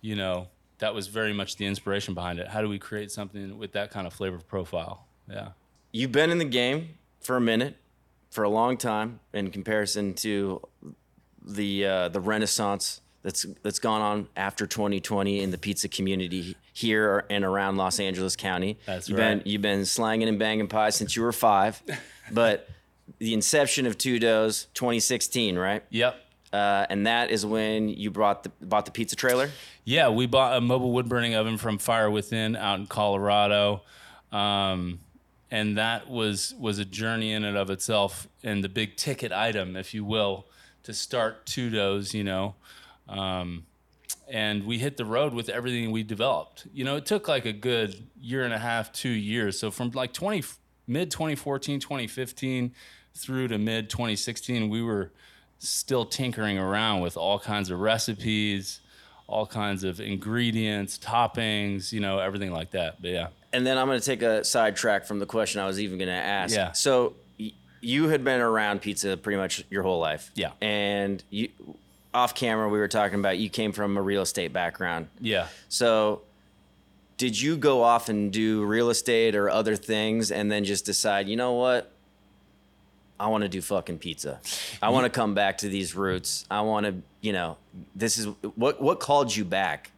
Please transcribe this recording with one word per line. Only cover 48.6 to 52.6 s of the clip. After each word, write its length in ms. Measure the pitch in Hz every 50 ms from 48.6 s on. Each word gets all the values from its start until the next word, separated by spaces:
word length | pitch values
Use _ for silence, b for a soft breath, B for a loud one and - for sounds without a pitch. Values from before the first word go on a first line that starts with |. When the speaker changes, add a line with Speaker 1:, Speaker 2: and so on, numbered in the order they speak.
| 113 120 117 117 107 -
Speaker 1:
two 180 | - - - 131
years. 480 | 120 110 104 104 110 120 113 104 95 -
So 140 | - 110
from, 200 | 98 - 127 123
like, 200 | 117 135 127 123 -
twenty, 300 | - 175 196 214 185 139 - - - _ _ _ _ _
mid 260 | - 120 147 180 170
twenty 240 | - - 160 156 151
fourteen, 440 | 139 - 147 139 135 139 - 143 139
twenty 280 | 135 - 147 135 120 107
fifteen 640 | - - 131 120 - - - 131 131 127